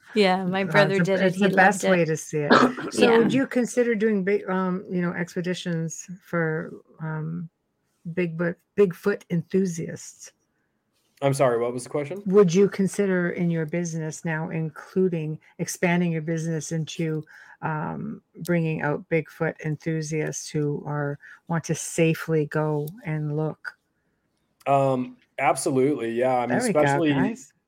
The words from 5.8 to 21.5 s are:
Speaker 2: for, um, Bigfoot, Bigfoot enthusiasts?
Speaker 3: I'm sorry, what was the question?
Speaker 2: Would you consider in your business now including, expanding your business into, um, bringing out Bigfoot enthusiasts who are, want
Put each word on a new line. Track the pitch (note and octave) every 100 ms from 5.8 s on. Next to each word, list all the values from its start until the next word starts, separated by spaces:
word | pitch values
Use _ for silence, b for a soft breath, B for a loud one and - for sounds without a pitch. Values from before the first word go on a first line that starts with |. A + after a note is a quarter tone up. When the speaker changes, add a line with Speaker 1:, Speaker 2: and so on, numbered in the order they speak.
| E3 - - F3+
Speaker 2:
for, | _ E3+ D#3+ D#3 - - _ _
um, | D#3 D#3 D#3 E3+ E3 _ _ _ _ _ F3
Bigfoot, | E3 F3 D#3+ E3+ F#3 _ -
Bigfoot | G3+ E3+ G3+ G3+ -
enthusiasts? | E3+ - F#3+ F#3+ E3 E3 D3 - - - _ _ _ _ _ _ _ _ _
Speaker 3:
I'm | C#3
sorry, | C#3 C3+ A#2
what | A#2+
was | B2
the | B2
question? | D3 C#3+ F#3+ G3+
Speaker 2:
Would | G3 F#3+
you | F3 G3
consider | - F#3+ - G3+ F#3 F3
in | - F3
your | E3 D#3
business | E3+ E3+ D#3+ D#3 -
now | E3+ D#3 E3
including, | E3 D#3+ - - F#3+ F#3 E3 D#3 D#3 b b
expanding | F3 - F3+ F3 F3
your | D#3+
business | D#3 E3 E3 D#3+ -
into, | E3 D3+ - D#3+ D#3 D#3 B B B
um, | D#3 D#3 D#3 D#2+ - - _ -
bringing | D#3+ F3 D#3+ D#3+
out | D3 D3+ -
Bigfoot | E3 D3+ - D#3+ -
enthusiasts | D#3+ D3 - D#3+ D3+ D#3 D3+ D3+ -
who | D#3 D3 D3 D3
are, | D3 C#3+ C#3+ B B
want | _